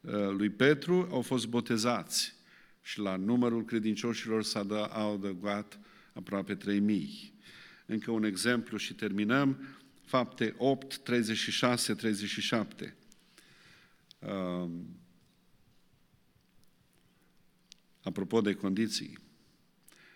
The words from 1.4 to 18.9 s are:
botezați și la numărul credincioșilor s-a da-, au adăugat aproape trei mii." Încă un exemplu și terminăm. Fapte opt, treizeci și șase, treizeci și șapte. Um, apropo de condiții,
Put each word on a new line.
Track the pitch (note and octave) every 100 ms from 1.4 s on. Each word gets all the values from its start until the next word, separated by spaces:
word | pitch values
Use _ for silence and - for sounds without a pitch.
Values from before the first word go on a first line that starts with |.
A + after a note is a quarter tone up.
| A2+
botezați | A#2+ A2+ A2+ A#2+ A2+ E2 - - - - - - -
și | - -
la | G2+ F#2+
numărul | G2 B2 A#2+ A#2 A2+
credincioșilor | A#2 G#2+ G#2 A#2+ A2 A2+ A2
s-a | G#2 A2
da-, | G2+ G#2+ G#2
au | A2 G#2+
adăugat | G2+ G2 F2+ G2+ G2+ G#2 - - - -
aproape | - F2+ G2 F#2+ F#2+
trei | G2+ G2+
mii." | G#2 G2+ D2 - - - - - - - -
Încă | A2 A#2+
un | A2+
exemplu | G#2+ F#2 A2+ B2 G#2+ G#2+
și | -
terminăm. | G2+ G#2+ G2 G#2 C3+ D#3+ - - - - - -
Fapte | C3 A#2 - A2+ -
opt, | B2+ C3 - -
treizeci | - B2 G#2+ A2
și | -
șase, | - B2 A#2+ -
treizeci | G#2 A2+ G#2 G#2
și | -
șapte. | - A#2 G2 - G2 - - - _ - - - - - - _ - -
Um, | G#2 G2 F2+ F2+ F2 E2+ - - - - _ _ _ _ _ _ _ _ _ _ _ _ _ _ - _ _ _ _ _ _ _ _ _ - - _ _
apropo | F#2 F2+ F#2 A2+
de | G#2
condiții, | F#2 G2 F#2+ A2